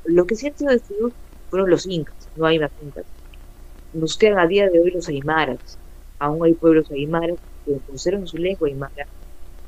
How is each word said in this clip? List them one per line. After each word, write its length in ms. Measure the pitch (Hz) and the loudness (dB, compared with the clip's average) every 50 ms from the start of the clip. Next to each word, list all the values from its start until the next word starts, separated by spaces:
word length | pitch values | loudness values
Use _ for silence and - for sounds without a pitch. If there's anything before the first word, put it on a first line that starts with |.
| - | -2
lo 220 | 170 170 175 180 | 2 2 2 4
que 100 | 180 226 | 2 0
sí 120 | 214 269 294 | -4 -4 -6
han 100 | 294 - | -6 -4
sido 120 | 294 285 | 0 2
destruidos 440 | 254 233 - - 202 202 226 240 240 - - - - - - - | 2 0 0 -4 -6 -4 -4 -4 -4 -8 -20 -20 -20 -18 -12 -6
fueron 220 | - 185 196 185 | -2 0 2 4
los 160 | 170 143 147 | 2 2 2
incas, 280 | 185 185 165 139 - - - - - - | -2 -4 -4 -4 -6 -12 -18 -18 -14 -6
no 80 | 156 160 | 0 2
hay 140 | 160 165 160 | 2 2 2
más 120 | 151 139 - - 151 | 0 -2 -6 -10 -16
incas. 220 | 143 139 - - - - - - - - - - - - - - - - - - - - | -14 -14 -14 -14 -14 -16 -18 -18 -20 -20 -20 -20 -20 -20 -20 -20 -20 -20 -20 -18 -10 -6
Nos 240 | 165 160 156 - - | -4 -4 -2 2 4
quedan 200 | 220 214 208 190 | 4 6 6 6
a 80 | 170 | 4
día 220 | 165 190 202 202 190 | 4 4 4 4 6
de 120 | 175 170 | 6 6
hoy 100 | 170 180 | 6 6
los 180 | 180 175 165 170 | 2 -2 -6 -4
aymaras, 720 | 147 139 139 151 156 160 151 135 120 - - - - - - - - - - - - - | -6 -4 -2 0 0 0 0 0 -4 -8 -10 -16 -18 -18 -18 -18 -20 -20 -20 -18 -10 -6
aún 260 | 147 147 151 165 170 | -4 -2 -2 2 4
hay 80 | 170 | 4
pueblos 380 | 165 165 - 165 160 156 151 - | 4 4 4 4 6 4 4 0
aymaras 480 | 151 139 143 151 165 165 170 165 175 165 - - - - - | -4 -6 -4 -2 -2 -2 -2 -2 -4 -6 -10 -16 -18 -12 -6
que 140 | - 139 135 - | -6 -6 -6 -6
conservan 400 | - 139 131 - 175 190 202 185 | -12 -12 -6 -4 -2 -2 -2 -6
su 100 | 170 - | -8 -8
lengua 320 | 160 170 185 196 180 160 143 | -4 -4 -4 -2 -2 -2 -4
aymara, 380 | 139 135 139 135 - 143 143 - - - - - - - - - - - - | -4 -4 -10 -10 -10 -14 -14 -14 -14 -18 -18 -16 -14 -14 -14 -14 -14 -16 -16